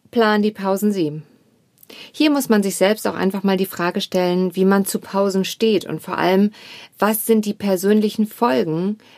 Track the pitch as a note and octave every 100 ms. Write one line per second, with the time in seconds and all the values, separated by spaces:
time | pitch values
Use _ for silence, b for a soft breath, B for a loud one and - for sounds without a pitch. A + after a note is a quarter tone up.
0 | _ A#3+ A3 G#3+ G#3 G#3+ G3 G3 G#3 G3
1 | D3+ D3+ D3 _ _ _ _ _ _ B
2 | B - D4+ C#4+ C4 G#3+ G3 F3+ F#3+ G#3+
3 | G#3 E3+ F#3 G3 G3 F#3+ F#3+ - F3 G3
4 | - F#3 F3+ F3+ F#3 F#3 F#3+ G3 G3 G#3+
5 | - G3 G3 F#3+ F#3 - A3+ G3+ - D#3
6 | - - F3 F#3+ G#3 B B B B _
7 | G3+ G#3+ - A3 G#3 G3+ G3+ F#3 G3 G#3+
8 | G#3 G#3+ G#3+ - A#3+ B3+ F3 D#3+ F#3 G#3+
9 | b